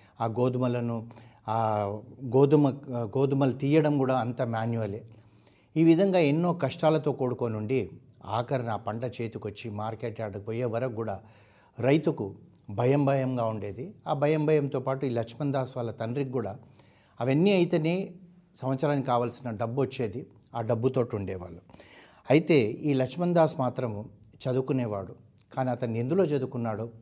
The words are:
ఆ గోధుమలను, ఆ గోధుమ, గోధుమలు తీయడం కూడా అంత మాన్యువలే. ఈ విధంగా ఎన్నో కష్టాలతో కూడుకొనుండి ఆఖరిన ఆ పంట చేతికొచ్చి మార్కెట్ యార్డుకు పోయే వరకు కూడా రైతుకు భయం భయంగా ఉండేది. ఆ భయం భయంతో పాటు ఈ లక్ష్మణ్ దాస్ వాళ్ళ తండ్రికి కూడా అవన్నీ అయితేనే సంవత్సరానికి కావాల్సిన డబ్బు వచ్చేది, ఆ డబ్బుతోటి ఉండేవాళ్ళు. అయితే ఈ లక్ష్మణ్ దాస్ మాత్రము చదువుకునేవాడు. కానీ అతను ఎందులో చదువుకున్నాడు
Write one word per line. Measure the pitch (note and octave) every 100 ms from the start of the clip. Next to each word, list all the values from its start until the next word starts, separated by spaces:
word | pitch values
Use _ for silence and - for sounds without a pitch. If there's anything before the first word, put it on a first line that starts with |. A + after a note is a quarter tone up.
| _ -
ఆ | A2+
గోధుమలను, | A2 B2+ B2 B2+ A#2+ A#2 A#2 A#2 - - - -
ఆ | A2+ A2 G#2 G2+ G#2+ - - C3+
గోధుమ, | C3 C#3 D3 C#3+ - -
గోధుమలు | A#2+ A2 C3 C3+ C#3 C3+
తీయడం | B2+ C#3 D#3+ D3+ D3
కూడా | B2+ B2+
అంత | A2+ B2
మాన్యువలే. | A#2+ A2+ A#2 A#2 G#2+ G#2+ - - _ _ _ _ _ D#3
ఈ |
విధంగా | E3 E3 G3+ F3+
ఎన్నో | D3 D#3 F3
కష్టాలతో | E3+ C3 - D#3 D#3 D3
కూడుకొనుండి | B2+ B2+ A#2+ A#2+ G#2+ G#2+ C3 G2 - - - F#2
ఆఖరిన | A2 A#2+ C3+ A#2
ఆ | G#2
పంట | - A2 B2
చేతికొచ్చి | - A2+ A2 G#2 G2+ A#2
మార్కెట్ | G#2 A2 A2 A#2+ F2+
యార్డుకు | G#2+ G2
పోయే | G#2 A2+ B2
వరకు | A2+ C3
కూడా | A2+ A2 F#2+ - - _ _ _ -
రైతుకు | A#2+ D3+ D3 - G2 G2 - _ -
భయం | G2+ B2 C#3+ C#3
భయంగా | C3+ C3 B2 A2+
ఉండేది. | A2 G2+ G2+ E3+ - E3
ఆ |
భయం | C#3+ D3 D#3 D3+
భయంతో | D#3 C#3 C3+
పాటు | C3 C3+ C#3+
ఈ |
లక్ష్మణ్ | A#2 A2+ - C#3+
దాస్ | C3+ B2 B2+
వాళ్ళ | A2+
తండ్రికి | - A2+ C3+ C3+
కూడా | B2+ G#2 G2+ - - - _ _ -
అవన్నీ | B2 C#3 G3
అయితేనే | F#3+ E3+ F3 D#3 F#3 - - - - _ -
సంవత్సరానికి | C3 C3 D3 C#3+ B2+
కావాల్సిన | A#2+ A#2+ - B2
డబ్బు | G#2 A#2 C3
వచ్చేది, | C3 - A2+ A2+ - - _ A#2
ఆ |
డబ్బుతోటి | A2 A2+ B2+ B2+ A2+ G#2
ఉండేవాళ్ళు. | F#2+ F#2+ F2 E2+ _ - - - - - -
అయితే | D3 F3+ D3+ G#2+
ఈ | - D3+
లక్ష్మణ్ | C3 B2+ E3+ F3 E3+
దాస్ | D#3+ D#3
మాత్రము | B2+ B2+ B2 G#2 A2 - - -
చదువుకునేవాడు. | C3+ B2+ C3 C3+ A#2 G2 F#2 - - _ _
కానీ | - B2+
అతను | A#2+ A#2+ A2+
ఎందులో | B2+ F#3 E3
చదువుకున్నాడు | C#3+ B2+ B2 A#2 G#2 A#2 -